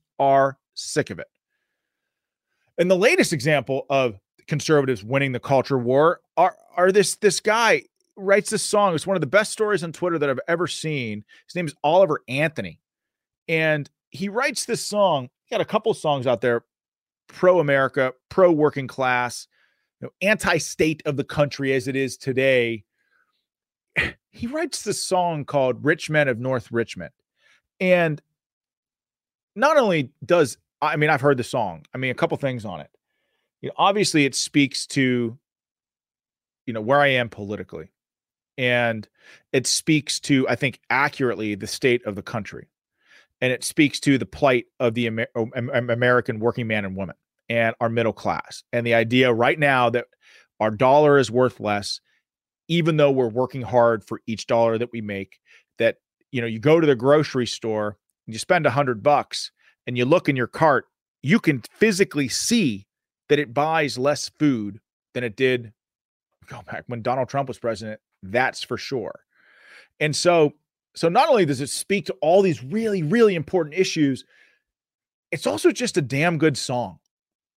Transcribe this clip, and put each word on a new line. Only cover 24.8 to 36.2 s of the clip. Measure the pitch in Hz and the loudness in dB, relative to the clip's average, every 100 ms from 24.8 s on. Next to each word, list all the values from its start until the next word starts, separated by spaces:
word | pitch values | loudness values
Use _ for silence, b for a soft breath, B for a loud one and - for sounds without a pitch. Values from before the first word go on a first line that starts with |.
this | 214 165 | -8 -6
song | - 185 175 156 127 | -2 -2 -2 -4 -4
called | 143 131 113 | 0 0 0
Rich | 135 175 - | -2 -2 -2
Men | 151 139 | 0 0
of | 113 | -2
North | 131 127 - | -4 -6 -4
Richmond. | 117 113 92 78 _ _ _ _ _ _ - | -4 -4 -8 -16 _ _ _ _ _ _ -4
And | 185 180 165 147 _ _ _ _ _ _ _ _ _ _ _ _ _ 202 | 2 4 2 -2 _ _ _ _ _ _ _ _ _ _ _ _ _ -2
not | 277 311 | 2 4
only | 220 165 127 _ | 4 0 -2 _
does, | 131 175 139 - _ - | 0 2 2 -2 _ -4
I | 151 151 | -2 0
mean, | 151 | 2
I've | 147 | 2
heard | 143 127 | 2 0
the | |
song. | 113 131 101 82 _ | -2 -4 -6 -8 _
I | 127 | -8
mean, | 131 | -6
a | |
couple | 120 170 160 | -4 -4 -2
things | 139 123 | -4 -6
on | 101 82 | -10 -12
it. | 71 _ _ _ _ _ _ _ | -14 _ _ _ _ _ _ _
You | 131 | -10
know, | - | 0
obviously | 185 202 175 160 139 | 2 2 2 2 2
it | - | 0
speaks | - 143 139 - - | -2 2 2 -2 -6
to, | 139 127 123 113 123 _ _ _ _ _ _ _ _ | -2 0 0 -2 -8 _ _ _ _ _ _ _ _